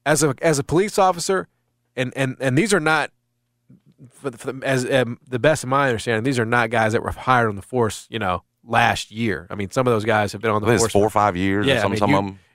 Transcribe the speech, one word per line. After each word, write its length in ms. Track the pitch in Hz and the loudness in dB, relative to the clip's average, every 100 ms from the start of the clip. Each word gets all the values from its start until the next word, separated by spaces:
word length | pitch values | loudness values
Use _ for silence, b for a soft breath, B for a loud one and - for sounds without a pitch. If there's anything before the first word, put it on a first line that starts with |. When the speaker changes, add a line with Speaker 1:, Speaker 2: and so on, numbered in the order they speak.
| 139 | 0
Speaker 1:
As 160 | 151 | 2
a, 140 | 151 127 | 2 2
as 200 | 165 139 | 2 2
a 20 | |
police 380 | - 160 208 - | 2 2 2 4
officer, 480 | 190 175 - 185 175 _ _ _ _ - | 2 2 -2 -2 -4 _ _ _ _ -6
and, 160 | 127 | -6
and, 220 | - 131 127 | -2 -4 -2
and 180 | 131 127 | 0 2
these 160 | 208 | 2
are 60 | 196 | 2
not, 320 | 156 156 135 - _ _ _ _ _ 131 _ _ 131 | 2 0 -2 -8 _ _ _ _ _ -20 _ _ -20
for 180 | _ 139 | _ -12
the, 80 | 113 | -10
for 140 | 135 | -10
the, 120 | 131 | -6
as, 240 | 135 131 127 | -2 -2 0
um, 300 | 127 120 120 - | 0 -2 -6 -8
the 120 | 123 | -4
best 240 | 147 151 | -2 -2
of 40 | 123 | -2
my 200 | 131 139 | -2 0
understanding, 340 | 110 127 110 | -2 -2 -2
these 160 | 123 123 | -2 -2
are 80 | 113 | 0
not 240 | 120 113 | 0 0
guys 220 | 117 110 | 0 0
that 100 | 113 | -2
were 80 | - | -4
hired 380 | - - 127 113 | -6 0 0 0
on 80 | 101 | -4
the 60 | |
force, 440 | - 127 110 - - | -6 -2 -2 -4 -12
you 120 | 117 | -6
know, 240 | 98 90 - _ | -4 -4 -6 _
last 480 | 120 117 117 101 - | -4 0 2 0 -6
year. 380 | 107 113 78 87 | -4 -4 -4 -6
I 60 | 98 | -8
mean, 140 | 98 | -4
some 120 | - | 0
of 80 | 127 | 2
those 120 | 110 | 2
guys 260 | 107 107 101 | 2 0 0
have 100 | 101 | -2
been 120 | 113 | -2
on 80 | 104 | 0
the 60 | 104 | 2
Speaker 2:
This 80 | 110 | 2
is 40 | |
Speaker 1:
force 100 | 110 | 4
Speaker 2:
four 140 | 101 104 | 4 4
or 40 | |
Speaker 1:
for 40 | |
Speaker 2:
five 220 | 104 104 90 | 4 2 2
years 300 | 98 98 117 | 0 0 2
or 40 | |
Speaker 1:
Yeah, 80 | 127 | 2
I 40 | |
Speaker 2:
some, 80 | 101 | 0
Speaker 1:
mean, 80 | 104 | 0
Speaker 2:
some 120 | 101 | 2
Speaker 1:
you, 60 | 98 | 2
Speaker 2:
of 60 | |
'em. 140 | 98 98 b | 0 -10 b